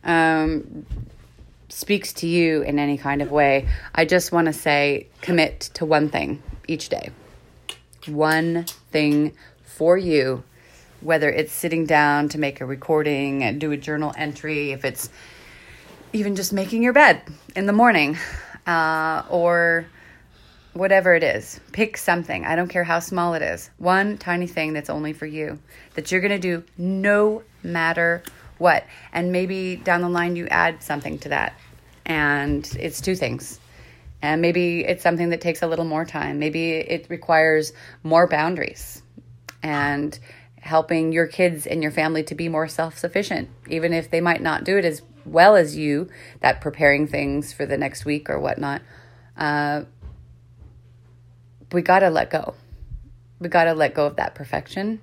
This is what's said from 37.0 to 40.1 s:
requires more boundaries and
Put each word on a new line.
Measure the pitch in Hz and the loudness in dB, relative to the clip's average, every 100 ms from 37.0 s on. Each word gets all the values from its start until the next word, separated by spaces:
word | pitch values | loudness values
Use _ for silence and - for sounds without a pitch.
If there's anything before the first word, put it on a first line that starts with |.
| - | -6
requires | 170 - 160 160 156 156 - - - | -10 2 4 6 4 0 -10 -20 -12
more | 156 165 175 | 4 6 6
boundaries | 151 160 175 - - - - _ - - - - - | 4 0 -2 -6 -10 -18 -18 _ -20 -20 -20 -20 -12
and | 156 147 143 143 147 | -6 -2 -2 -2 -4